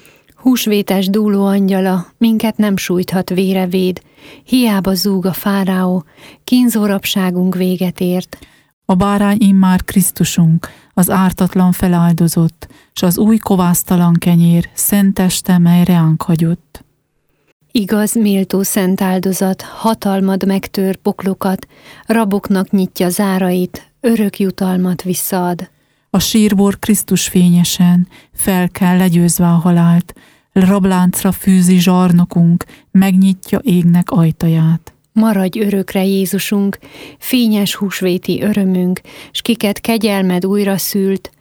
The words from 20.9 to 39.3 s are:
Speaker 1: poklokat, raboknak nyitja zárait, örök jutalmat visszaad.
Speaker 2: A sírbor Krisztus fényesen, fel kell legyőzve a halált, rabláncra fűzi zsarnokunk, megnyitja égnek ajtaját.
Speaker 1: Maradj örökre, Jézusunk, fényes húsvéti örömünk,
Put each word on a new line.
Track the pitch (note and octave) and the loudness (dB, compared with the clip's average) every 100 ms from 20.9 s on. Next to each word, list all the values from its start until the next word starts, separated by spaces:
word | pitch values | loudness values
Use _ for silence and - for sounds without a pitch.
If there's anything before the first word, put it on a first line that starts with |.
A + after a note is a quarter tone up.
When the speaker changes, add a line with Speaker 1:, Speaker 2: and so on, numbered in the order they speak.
| F#3 | -4
Speaker 1:
poklokat, | G#3 - G3 F#3 G3 F#3+ - _ - - - | -6 -4 -4 -4 -4 -4 -8 _ -20 -12 -2
raboknak | A3+ G#3+ G3+ - F#3+ F#3 | -2 0 -2 -2 -2 0
nyitja | G3 F#3 - F3+ | -2 -2 -2 -2
zárait, | F3 G3+ F#3+ F#3 F#3 F3+ - - _ | 0 -2 0 0 -2 -4 -8 -20 _
örök | A#3+ A3+ G3+ - | -2 0 -2 -2
jutalmat | G3 - F#3 F#3 F3+ F3+ | -4 -2 -2 -2 -2 -4
visszaad. | F#3 F3+ - F#3+ F3+ F3 F3+ _ _ _ _ | -6 -6 -4 -4 -4 -6 -10 _ _ _ _
Speaker 2:
A | G3 | -2
sírbor | - A3+ G#3+ G3+ G3+ G3 | 0 2 2 2 0 0
Krisztus | - G3+ - F#3 - | -2 -2 0 -2 0
fényesen, | F#3 F3+ F3 E3+ - F3 F3+ F3+ - _ | 2 4 2 2 2 2 2 0 -8 _
fel | - G3+ F#3 F3 | -6 -2 -2 -2
kell | - F3+ F3+ | 0 0 2
legyőzve | F#3 E3+ F3 E3 F3 | 2 2 2 2 2
a | E3+ | 2
halált, | F3 F3 E3+ E3+ - - _ _ _ | 2 2 4 2 0 -10 _ _ _
rabláncra | F#3+ F#3 G3+ F#3+ F#3 F3+ - F#3+ | 0 2 2 2 2 0 0 -2
fűzi | F3+ - F#3 F3+ F#3 | 0 2 2 4 4
zsarnokunk, | F3 F3+ F#3 F3 F3+ F3 E3+ F3 - - _ | 4 2 4 2 2 2 2 2 -2 -20 _
megnyitja | F#3+ G3 F#3 F#3+ F#3+ - - | 2 2 4 2 0 -4 -4
égnek | - F3+ E3+ F3 - | 0 2 4 2 2
ajtaját. | A3+ E3 D#3+ E3 D#3+ D#3+ E3 - _ _ | 0 0 0 0 2 2 0 -4 _ _
Speaker 1:
Maradj | A3 A3 G3 F#3+ A3 | 0 0 0 -2 -2
örökre, | G3+ G3 F#3 G3 | -2 -2 -2 -2
Jézusunk, | F#3+ G3 F#3+ G3 - G#3 - - - - - - | 0 0 -2 -4 -2 -2 -2 -4 -14 -20 -20 -16
fényes | - B3+ A#3 G#3 G3+ | -4 0 0 0 -2
húsvéti | - G3 - F#3 F3+ - F3 | -4 -6 -4 -2 -2 -4 -2
örömünk, | G#3 G#3 F#3+ F#3 F3+ F#3 - - - | -2 0 0 0 -2 -4 -10 -20 -16